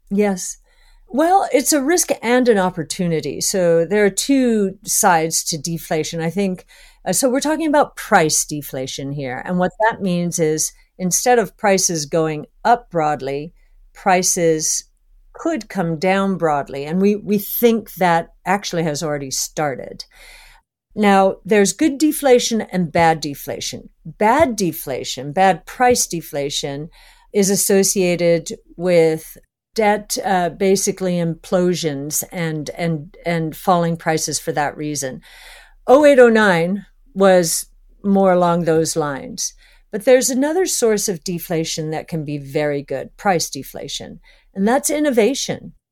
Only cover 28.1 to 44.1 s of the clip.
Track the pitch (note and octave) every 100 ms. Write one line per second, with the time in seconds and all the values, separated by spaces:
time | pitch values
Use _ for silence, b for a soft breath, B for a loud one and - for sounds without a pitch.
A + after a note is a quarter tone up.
28.1 | E3+ E3+ E3+ D#3+ - _ - F3+ F3 D#3+
29.1 | D#3+ - - _ _ _ - G#3 G#3 G#3+
30.1 | - - F#3 F3 E3+ F#3+ G3 - G3 F#3
31.1 | F3 E3+ D#3+ - F#3 F3+ E3+ D#3 C#3 D3
32.1 | - - F#3 E3 D#3 D3 - E3+ D#3+ D#3+
33.1 | - E3+ E3+ D#3+ - - F3 E3+ E3 E3+
34.1 | D#3+ - C#3 - D3+ C#3+ - D3+ D3 C3+
35.1 | - B B B B B - - C4+ D4
36.1 | C4+ A#3+ A3 G#3+ E3+ F3 G3 - _ _
37.1 | F#3 G3 F#3 E3 - - _ _ _ G3+
38.1 | G3 F#3+ F3+ F3 E3+ E3 D#3+ D#3 E3 D3
39.1 | C3+ - F3+ - b b b _ G#3 C4
40.1 | B3+ B3+ B3+ D4 E4 F#4 - A#3 G#3 G#3
41.1 | E3+ - E3+ - E3 E3 - D#3 D#3 -
42.1 | E3 D3 D3 C#3 D3+ D3 C#3+ C#3+ C3+ -
43.1 | - G#3 E3+ - - - - C#3+ - -